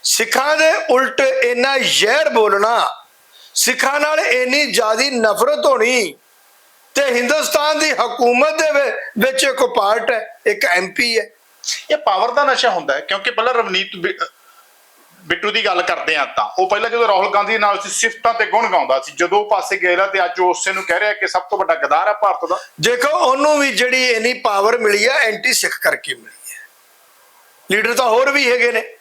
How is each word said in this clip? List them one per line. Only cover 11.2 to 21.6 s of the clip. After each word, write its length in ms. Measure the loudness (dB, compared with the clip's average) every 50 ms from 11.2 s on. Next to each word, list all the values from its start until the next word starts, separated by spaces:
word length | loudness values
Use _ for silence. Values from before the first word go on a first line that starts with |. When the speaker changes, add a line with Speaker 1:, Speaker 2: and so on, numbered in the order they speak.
| -2 -4 _ _ _ _ _ _ -10 -10 -10 -10 -4 -4
Speaker 2:
ਇਹ 60 | -4
ਪਾਵਰ 340 | -2 0 0 0 0 0 0
ਦਾ 120 | 0 0 2
ਨਸ਼ਾ 260 | 2 0 2 2 0
ਹੁੰਦਾ 240 | 0 0 -2 -4 -4
ਹੈ, 60 | -4
ਕਿਉਂਕਿ 320 | -4 -6 -6 -4 -4 -4
ਪਹਿਲਾਂ 220 | -4 -2 -2 0 0
ਰਵਨੀਤ 420 | 0 -2 -2 -2 -4 -4 -4 -8
ਬਿ-, 300 | -6 -6 -6 -4 -4 -8 -10 _ _ _ _ -20 -20 _ _ _ _ _ _ _ _ _ _ _ -20 -4
ਬਿੱਟੂ 260 | -4 -4 -2 -2 -2
ਦੀ 140 | -2 0 0
ਗੱਲ 160 | 0 0 0
ਕਰਦੇ 340 | 0 0 -2 -2 -2 -2 0
ਆ 100 | 0 0
ਤਾਂ 360 | -2 -2 -2 -2 -2 -2 -2
ਉਹ 80 | 0 0
ਪਹਿਲਾਂ 200 | 0 -2 -2 -2
ਜਦੋਂ 180 | 0 0 2
ਰਾਹੁਲ 260 | 2 2 2 2 2 0
ਗਾਂਧੀ 240 | 0 0 0 0
ਨਾਲ 240 | 0 2 0 0 -2
ਸੀ, 80 | -4 -6
ਸਿਫਤਾਂ 440 | -4 -2 -2 -2 -4 0 0 0 0
ਤੇ 120 | 0 -2
ਗੁਣ 260 | 0 0 0 0 2
ਗਾਉਂਦਾ 280 | 0 0 2 2 0 -2
ਸੀ, 120 | -2 -6
ਜਦੋਂ 280 | -2 -2 0 2 2 0
ਉਹ 100 | 2 2
ਪਾਸੇ 280 | 0 -2 0 -4 -4
ਗਿਆ 300 | -2 0 2 4 4 2
ਤੇ 180 | 2 2 0 -2
ਅੱਜ 140 | -2 0 0
ਉਹ 100 | 2 2
ਉਸੇ 240 | 2 0 -2 -4 -4
ਨੂੰ 100 | -4 -2
ਕਹਿ 160 | 0 0 0
ਰਿਹਾ 140 | 2 0 -2
ਕਿ 140 | -2 -4
ਸਭ 140 | -2 -2 -4
ਤੋਂ 160 | -4 -2 -4
ਵੱਡਾ 180 | -4